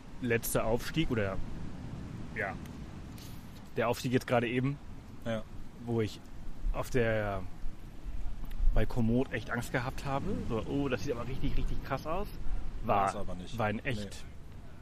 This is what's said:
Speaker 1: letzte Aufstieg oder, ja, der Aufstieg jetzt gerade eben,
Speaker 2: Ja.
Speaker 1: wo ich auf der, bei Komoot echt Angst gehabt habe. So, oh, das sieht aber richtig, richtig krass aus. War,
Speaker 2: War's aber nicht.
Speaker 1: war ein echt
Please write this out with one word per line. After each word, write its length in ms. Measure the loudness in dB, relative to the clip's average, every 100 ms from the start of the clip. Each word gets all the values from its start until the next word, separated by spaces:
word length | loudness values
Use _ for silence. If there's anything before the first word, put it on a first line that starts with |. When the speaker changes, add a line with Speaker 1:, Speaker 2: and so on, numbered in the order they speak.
| -12 -6
Speaker 1:
letzte 420 | 0 2 2 0
Aufstieg 460 | 2 2 2 0 2
oder, 280 | 2 2 0 -2 -4 -6 -6 -8 -8 -8 -8 -8 -4
ja, 200 | -4 -4 -10 -10 -10 -10 -10 -10 -10 -12 -12 -12 -6 0
der 100 | 0
Aufstieg 240 | 0 2
jetzt 160 | 2 4
gerade 200 | 2 4
eben, 300 | 2 2 -2 -8 -12 -12 -8 -4
Speaker 2:
Ja. 160 | -4 -4 -8 -8 -8 -2
Speaker 1:
wo 160 | 0
ich 180 | 0 -4 -10 -6 -4 0 0
auf 160 | 0 2
der, 500 | 4 4 4 2 -2 -4 -2 -2 -2 -8 -8 -4 0 0 0 -2 6 8
bei 120 | 8 6
Komoot 460 | 4 4 4 2
echt 160 | -2 -2
Angst 220 | -4 0
gehabt 340 | -2 -2 -4 -2
habe. 320 | -2 0 -2 0
So, 160 | -2 0
oh, 220 | 0 0
das 140 | 0
sieht 80 | 0
aber 140 | -2 -2
richtig, 300 | 2 4 6
richtig 260 | 6 2
krass 220 | 0 -2 0
aus. 220 | -2 -2 2 2 4 2 0
War, 220 | 4 4 4
Speaker 2:
War's 100 | 2
aber 180 | -2 -2
nicht. 220 | -4 0
Speaker 1:
war 80 | 0
ein 140 | 0
echt 460 | -2 -4 -4 -8 -10 -10 -12 -12 -12 -12